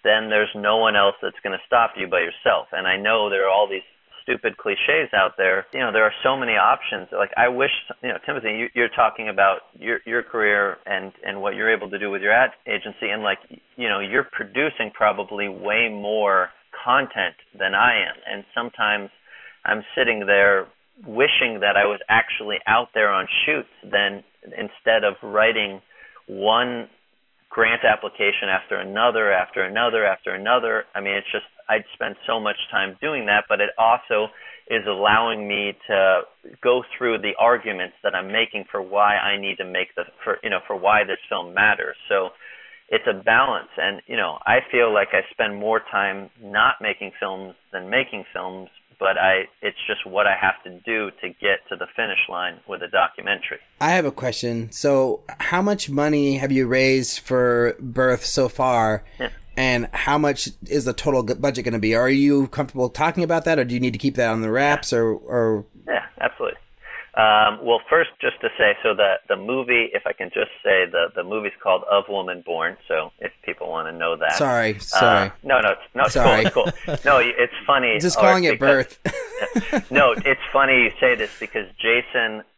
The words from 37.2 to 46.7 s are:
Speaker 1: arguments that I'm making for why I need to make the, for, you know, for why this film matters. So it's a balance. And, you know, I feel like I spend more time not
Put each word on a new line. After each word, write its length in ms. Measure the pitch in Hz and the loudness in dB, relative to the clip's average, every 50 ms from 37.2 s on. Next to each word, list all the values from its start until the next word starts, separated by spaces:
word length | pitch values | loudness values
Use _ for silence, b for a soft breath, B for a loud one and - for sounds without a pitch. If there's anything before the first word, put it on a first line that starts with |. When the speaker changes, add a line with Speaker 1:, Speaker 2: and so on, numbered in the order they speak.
| 98 104 98 - | -4 -6 0 2
Speaker 1:
arguments 560 | 110 117 123 113 104 110 101 92 92 90 _ _ - | 4 4 4 2 0 -6 -6 -6 -8 -8 _ _ -4
that 120 | 98 92 | -2 -2
I'm 160 | 90 95 95 | -2 -4 -2
making 340 | 104 113 117 - - 104 95 _ | -2 -2 -2 -2 -4 -12 -10 _
for 100 | - 104 | -8 -8
why 340 | 95 92 98 101 104 104 104 | -6 -2 2 4 4 4 4
I 220 | 101 - 101 101 101 | 2 0 -2 -2 -2
need 180 | 98 98 95 | -4 -6 -6
to 80 | - 95 | -6 -8
make 280 | 92 90 92 92 - - | -6 -4 -4 -4 -4 -6
the, 80 | 87 85 - _ _ - | -10 -10 -10 _ _ -4
for, 140 | 110 98 - - | -4 -4 -4 -4
you 60 | 110 | -4
know, 100 | 98 90 - | -4 -4 -4
for 80 | - 107 | -6 -8
why 280 | 92 90 98 107 107 104 | 0 2 4 4 4 2
this 140 | 95 92 - - - | 0 -4 -8 -6 -6
film 240 | 107 92 90 87 87 | -6 -6 -6 -4 0
matters. 420 | 98 104 107 101 - - - - - - - | 2 4 4 4 2 -2 -8 -10 -12 -4 -2
So 200 | 101 98 95 92 - B B B B B B B B B B _ | 0 0 0 -2 -8 B B B B B B B B B B _
it's 160 | 110 110 - | -2 0 0
a 60 | - 104 95 95 | -2 -4 0 2
balance. 460 | 113 113 120 135 139 113 90 - - - | 4 4 4 4 2 0 -4 -6 -10 -6
And, 240 | - 82 98 101 - _ | -4 -4 -4 -4 -6 _
you 100 | - 123 | -8 -4
know, 220 | 117 98 82 78 - - | -4 -4 -4 -6 -4 0
I 140 | - 117 131 - - | 2 2 2 2 0
feel 220 | - 123 120 117 107 | 2 2 2 4 4
like 160 | 104 98 - | 2 0 2
I 100 | - 95 95 - | 0 -2 -2 -2
spend 240 | - - 113 104 101 101 | -6 -4 -4 -4 -4 -4
more 220 | 104 107 110 110 - - | -2 -2 -2 -2 -2 -4
time 380 | - 101 98 98 95 98 98 - _ 120 | -4 -2 -2 -2 -4 -6 -12 -16 _ _
not 340 | 113 101 101 104 117 135 | -18 -4 0 2 2 2